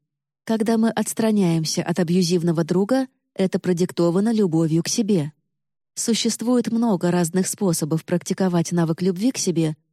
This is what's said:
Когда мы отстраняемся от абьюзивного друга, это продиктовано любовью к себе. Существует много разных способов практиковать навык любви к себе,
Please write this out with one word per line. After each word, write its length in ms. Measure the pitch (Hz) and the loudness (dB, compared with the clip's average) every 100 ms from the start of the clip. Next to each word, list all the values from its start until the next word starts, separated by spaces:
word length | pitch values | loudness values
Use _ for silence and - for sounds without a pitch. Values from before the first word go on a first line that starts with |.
| _ _ _ _ | _ _ _ _
Когда 320 | - 220 220 226 | -4 -2 0 2
мы 140 | 226 | 0
отстраняемся 920 | - 214 - 220 208 180 165 160 - | 0 -4 -2 0 2 2 2 -2 -4
от 160 | - 170 | -2 -2
абьюзивного 640 | 170 180 170 180 175 160 | 0 2 2 2 0 0
друга, 440 | 156 180 202 262 262 _ _ | 0 0 2 0 -2 _ _
это 260 | - 185 190 | -4 -2 0
продиктовано 760 | 185 175 180 - 170 175 214 | 0 0 0 0 0 2 2
любовью 480 | 220 190 160 165 165 | 2 2 2 2 0
к 60 | - | 0
себе. 440 | - 208 196 147 - _ _ _ _ _ | -2 0 0 0 -8 _ _ _ _ _
Существует 760 | - - 220 233 - 226 247 220 | -6 -2 0 0 -2 0 0 0
много 400 | 226 233 180 175 | 0 0 0 0
разных 360 | 175 165 185 190 | 0 0 0 -2
способов 580 | - 196 160 151 160 | -2 -2 0 -2 -4
практиковать 640 | - 175 - 190 190 175 160 | -2 -4 -2 -2 0 0 0
навык 300 | 175 160 160 | 0 0 0
любви 320 | 180 180 233 | -2 0 -2
к 60 | - | -2
себе, 380 | - 165 160 156 _ | -2 0 0 -4 _